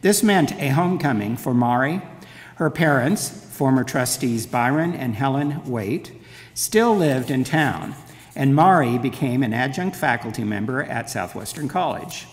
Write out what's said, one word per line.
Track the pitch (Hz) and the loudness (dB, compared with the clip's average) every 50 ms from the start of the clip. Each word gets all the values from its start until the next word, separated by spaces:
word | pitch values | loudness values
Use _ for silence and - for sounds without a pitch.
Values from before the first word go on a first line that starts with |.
This | - 185 208 - | 4 4 4 4
meant | - 214 202 190 156 135 - - | 4 4 6 6 4 2 0 -2
a | - 139 | -2 0
homecoming | 135 135 175 180 185 170 - 147 131 107 104 104 117 117 | 2 2 2 2 0 0 0 0 0 0 0 -2 -4 -4
for | - 151 123 | -2 0 2
Mari. | 123 120 120 120 123 131 139 160 190 - - - - - - - - - - - - | 2 4 4 4 2 2 0 0 -4 -6 -10 -18 -20 -20 -20 -20 -20 -20 -20 -6 -2
Her | 165 156 | -2 -2
parents, | - - 170 156 143 135 117 143 202 208 - - | 0 2 2 4 4 4 4 2 0 0 -2 -6
former | - - - - - - 143 135 131 131 123 | -10 -12 -18 -18 -6 0 2 4 4 2 2
trustees | 123 - 135 127 123 - - - 127 117 113 107 | 0 -2 -2 -2 -2 -2 -2 -2 -2 -2 -2 -4
Byron | 110 - 123 120 123 135 156 165 170 170 | -4 -2 0 2 2 2 2 0 -2 -2
and | - 135 127 110 | -4 -4 -4 -4
Helen | 101 135 135 135 139 147 147 147 151 - | -2 -2 0 0 0 -2 -2 -4 -6 -6
Waite, | - 123 117 104 98 117 170 - - - - - - - - - - - | -6 -6 -4 -4 -4 -4 -6 -6 -10 -20 -20 -20 -20 -20 -20 -20 -16 -10
still | - - - - 214 226 240 220 | -8 -6 0 2 2 4 4 4
lived | 202 170 151 135 131 123 - | 4 4 2 2 0 0 -2
in | 143 127 127 | 0 -2 0
town, | - - 156 151 135 95 80 82 - 127 - - - - - - - - | 0 2 2 2 2 0 -4 -8 -10 -12 -14 -16 -20 -20 -20 -20 -18 -6
and | - 139 139 139 | -2 2 4 6
Mari | 143 160 185 190 175 143 120 120 120 | 6 6 6 6 6 4 2 0 0
became | 117 131 110 - - 131 120 127 | -2 -2 -4 -2 -2 -2 0 0
an | 135 117 107 | 0 0 0
adjunct | 117 127 143 139 - 180 190 185 | -2 -2 -2 -2 -4 -6 -6 -4
faculty | - - 143 120 117 - 117 107 - 113 | -2 0 0 0 0 -2 -8 -6 -6 -4
member | 104 107 101 107 107 127 131 147 | -4 -4 -4 -4 -4 -4 -4 -4
at | - 127 117 113 - | -4 -6 -8 -6 -6
Southwestern | - 110 92 90 - - 107 107 - - 147 131 | -6 -6 -6 -6 -8 -12 -12 -10 -10 -8 -8 -4
College. | - 180 180 156 - 85 82 - - - - - | -4 -2 -2 -2 -4 -6 -8 -12 -14 -14 -16 -18